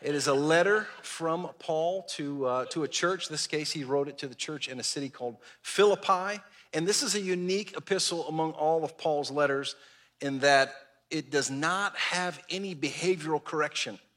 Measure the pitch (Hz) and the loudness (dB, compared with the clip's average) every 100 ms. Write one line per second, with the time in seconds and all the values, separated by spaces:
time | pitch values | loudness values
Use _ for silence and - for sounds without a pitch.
0 | 139 147 143 135 151 165 185 214 208 - | -2 0 2 2 6 6 6 4 0 -12
1 | - - 165 170 175 - - 160 170 190 | -14 -6 -2 -2 -4 -10 -4 0 0 -2
2 | 185 - 143 143 127 123 123 165 139 - | -6 -8 -6 -2 0 0 -2 -2 -2 0
3 | 175 185 - 156 - 151 151 156 131 143 | 0 0 -4 -6 -4 -4 -4 -6 -2 0
4 | 143 139 139 120 - 151 - 127 - 151 | 0 -6 -12 -8 -8 -6 -8 -6 -4 -4
5 | 139 - 123 110 - - - - 202 196 | -6 -6 -8 -8 -20 -16 -4 6 6 6
6 | - 185 190 208 - - - 156 170 208 | 4 2 2 -8 -12 -20 -6 -2 2 2
7 | 262 202 190 180 180 196 208 - - 190 | 0 -2 0 0 0 0 -2 -12 -2 0
8 | - 170 147 160 160 156 151 165 156 - | 0 -2 -4 -2 -2 0 2 2 0 -2
9 | 165 147 131 139 143 139 135 - - - | 0 0 0 2 2 2 -2 -10 -20 -20
10 | _ _ 143 135 143 139 135 - - _ | _ _ -4 2 6 6 4 -2 -20 _
11 | _ 156 127 143 131 135 156 185 202 - | _ -8 0 0 0 -2 0 0 -2 -2
12 | - 180 180 147 - 185 196 165 143 143 | -2 0 -2 -6 -8 -6 -6 -4 -4 0
13 | 170 185 156 151 - 160 147 - 127 101 | 2 2 0 -2 0 -2 -2 -2 -6 -8
14 | _ | _